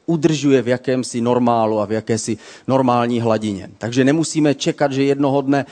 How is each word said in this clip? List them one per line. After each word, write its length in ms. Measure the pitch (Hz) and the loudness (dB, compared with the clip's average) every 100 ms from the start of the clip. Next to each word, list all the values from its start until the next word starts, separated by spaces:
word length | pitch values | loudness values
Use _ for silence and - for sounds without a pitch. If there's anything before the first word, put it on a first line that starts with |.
| - | -4
udržuje 560 | 170 160 156 143 135 | 0 2 2 2 2
v 60 | 117 | 2
jakémsi 540 | 123 - 127 120 123 | -2 0 -2 -2 -2
normálu 580 | 120 123 120 117 110 110 | 0 2 2 2 0 0
a 60 | 101 | -2
v 60 | |
jakési 460 | 110 110 110 - 110 - - - | -4 -2 -4 -4 -8 -10 -12 -2
normální 540 | 131 131 120 120 120 | 0 2 0 0 -2
hladině. 480 | 117 110 107 98 90 - | 0 0 -2 -6 -10 -10
Takže 260 | 107 120 | -4 0
nemusíme 520 | 131 160 156 160 151 135 | 2 2 0 0 0 0
čekat, 360 | 170 151 143 | -4 -2 -2
že 120 | 135 | 0
jednoho 380 | 139 139 143 139 | 0 0 0 0
dne 240 | 135 143 127 | 0 -2 -2